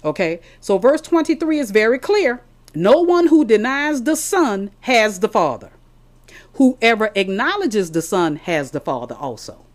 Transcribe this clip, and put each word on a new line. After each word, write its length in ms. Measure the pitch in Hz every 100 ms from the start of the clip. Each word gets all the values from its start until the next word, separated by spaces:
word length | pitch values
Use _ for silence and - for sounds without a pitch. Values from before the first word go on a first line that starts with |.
Okay, 380 | 156 151 170 170 - -
so 200 | - 196
verse 240 | 233 302
twenty-three 560 | - 339 320 320 320 302
is 120 | 247
very 280 | 202 220 262
clear. 440 | - 415 311 247 _ _ -
"No 260 | 156 185 294
one 240 | 349 349 339
who 180 | 311
denies 600 | 233 214 233 269 294 294
the 120 | 240 311
Son 540 | - 381 294 196 196 _
has 400 | - 247 214 185
the 80 | 208
Father. 440 | 220 160 113 - _ _ _ _ _ _ - -
Whoever 560 | - 262 247 226 226 214
acknowledges 760 | 202 190 196 269 403 349 208 175
the 100 | 160
Son 360 | 160 190 170 151
has 340 | - 160 135
the 100 | -
Father 340 | - 135 120
also." 520 | 117 139 110 - - _